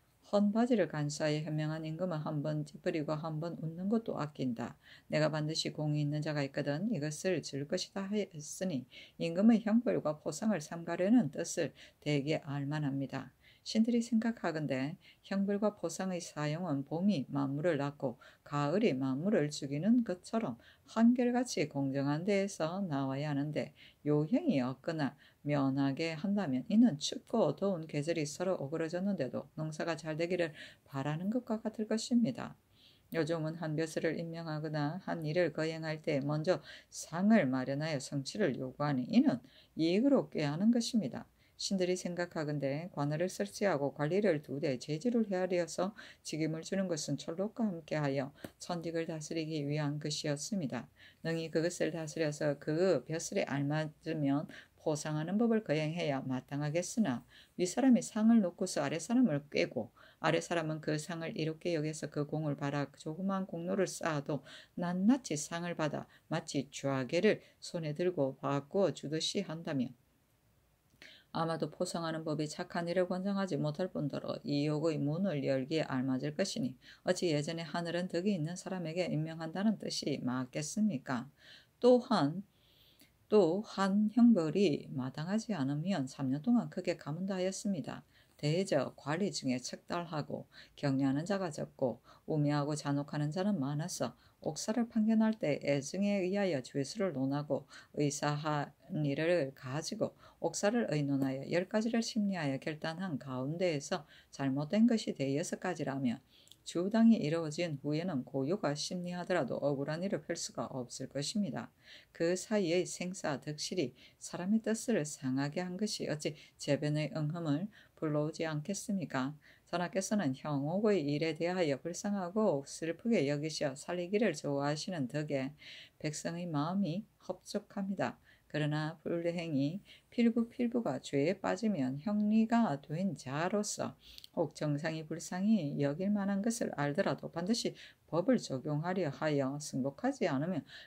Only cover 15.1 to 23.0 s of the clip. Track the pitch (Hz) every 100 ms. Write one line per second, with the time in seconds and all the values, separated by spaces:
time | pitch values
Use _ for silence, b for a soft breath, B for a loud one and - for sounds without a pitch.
15.1 | B - 196 196 202 208 208 165 160 190
16.1 | 180 175 - 151 156 147 139 139 156 196
17.1 | 170 - 139 135 143 175 143 143 147 135
18.1 | 113 B B - 143 143 185 226 131 135
19.1 | 131 180 214 147 147 135 143 190 247 226
20.1 | 180 - 226 196 117 B B - 220 233
21.1 | 247 240 247 254 - 151 139 139 139 139
22.1 | 147 190 196 196 - 160 185 190 139